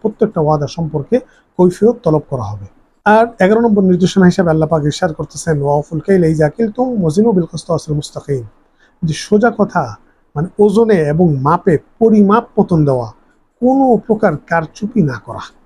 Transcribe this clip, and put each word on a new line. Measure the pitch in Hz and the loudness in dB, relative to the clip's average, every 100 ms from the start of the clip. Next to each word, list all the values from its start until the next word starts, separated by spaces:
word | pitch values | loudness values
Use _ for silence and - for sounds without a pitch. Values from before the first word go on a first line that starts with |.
প্রত্যেকটা | 214 - 220 175 | -8 -4 -4 -2
ওয়াদা | 147 151 143 | -2 -2 -4
সম্পর্কে | - 156 147 139 247 - _ _ - | -8 -6 -6 -4 -4 -4 _ _ 0
কৈফিয়ত | 180 180 214 240 | 0 2 0 0
তলব | 165 156 - | -2 -2 -4
করা | 127 | -8
হবে। | 101 104 101 _ _ _ | -8 -10 -16 _ _ _
আর | 208 220 233 - | 2 2 2 0
এগারো | 190 220 | 0 2
নম্বর | 240 208 | 2 2
নির্দেশনা | 185 175 180 196 | 2 2 2 4
হিসেবে | 180 180 175 | 4 4 0
আল্লাহ | 160 156 | 0 0
পাক | 160 | 0
ইরশাদ | 147 - 180 | -2 -2 -6
করতেছেন, | 156 151 147 170 147 | -6 -12 -10 -6 -4
"ওয়া | 143 | -2
আউফুল | 147 - 156 | -2 -4 -8
কাইলা | 175 190 160 | 0 2 2
ইযা | 156 151 | 2 0
কিলতুম | - 226 226 254 233 | 0 -4 -2 -4 0
ওয়া | 165 | 0
জিনু | 160 233 | 2 2
বিল | 175 | 0
কিসতাসিল | 165 160 - 160 - | -2 -8 -6 -6 -4
মুস্তাকিম", | 147 - 143 - 135 110 _ _ _ _ _ | -6 -6 -14 -8 -8 -8 _ _ _ _ _
যে | 165 147 | -6 -6
সোজা | - 208 233 233 | -2 0 2 0
কথা, | 202 175 127 - _ _ _ 143 | -2 -2 -6 -10 _ _ _ -8
মানে | 180 - | -6 0
ওজনে | 208 196 226 | 2 4 2
এবং | 190 147 156 175 135 | 2 0 2 2 2
মাপে | 139 175 190 156 - _ | 0 0 0 -2 -4 _
পরিমাপ | 226 208 196 220 233 - | 2 4 4 2 0 -2
মতন | 196 165 | 0 0
দেওয়া, | 143 127 117 - _ _ _ _ | 0 0 -4 -12 _ _ _ _
কোনো | 247 269 262 214 - | 0 2 2 0 0
প্রকার | 214 202 147 | -2 0 -2
কারচুপি | - 165 160 - 208 233 | -4 -4 -4 -10 -4 -2
না | 147 117 | -2 -4
করা। | - 95 - _ | -12 -14 -14 _